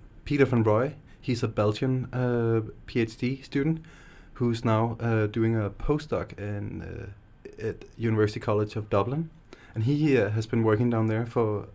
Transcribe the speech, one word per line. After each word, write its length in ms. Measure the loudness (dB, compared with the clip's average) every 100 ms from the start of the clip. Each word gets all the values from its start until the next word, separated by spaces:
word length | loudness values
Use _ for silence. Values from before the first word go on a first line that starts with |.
| -18 -16 -4
Peter 200 | 2 4
van 180 | 4
Rooij. 300 | 4 2 0 -4 -18 -10
He's 240 | -4 -2
a 40 | -2
Belgian, 580 | 0 0 0 -2 -2 -4
uh, 480 | -2 0 0 2 0 -2 -12 -6
P 160 | -2
H 160 | -2 -2
D 240 | -4 -4
student 420 | -4 -2 0 0 -4 -20 -20 -20 -20 -2
who's 280 | 0 0
now, 320 | 2 2 2 -2
uh, 260 | 0 2 2
doing 300 | 2 2 2
a 120 | -2
postdoc 680 | -2 -2 -2 0 -4 -4 -8
in, 440 | -8 -6 -8 -8
uh, 840 | -10 -12 -12 -16 -20 -20 -20 -8 -8
at 160 | -8 -14 -4
University 420 | 0 4 2 2
College 360 | 0 0 0 -4
of 120 | 0
Dublin. 420 | 2 2 -2 -4 -10 -20 -20 -10 -2
And 80 |
he, 340 | 0 2 4 4
uh, 120 | 4
has 160 | 0 0
been 180 | 2
working 260 | 4 4 2
down 180 | 2 2
there 180 | 0 -2
for 420 | 0 0 -2 -6